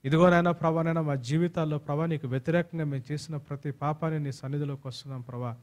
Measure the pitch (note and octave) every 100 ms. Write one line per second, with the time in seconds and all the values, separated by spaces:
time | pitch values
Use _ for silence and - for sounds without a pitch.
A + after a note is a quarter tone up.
0 | C3+ D#3+ F3+ F3 F3 E3+ E3 E3 E3 E3
1 | D3+ C#3 A#2+ D#3 F3 F3 D#3 D3+ D3+ D3
2 | E3 D3+ A#2+ C3 B2+ E3+ E3+ E3 D3+ C3+
3 | - D3 - D3+ - C#3+ D3 C3+ C#3+ D3+
4 | D#3+ D#3 C#3+ C3 C3+ C#3+ C#3+ C#3 C#3 A#2+
5 | C#3 C3 A#2+ B2 B2 A#2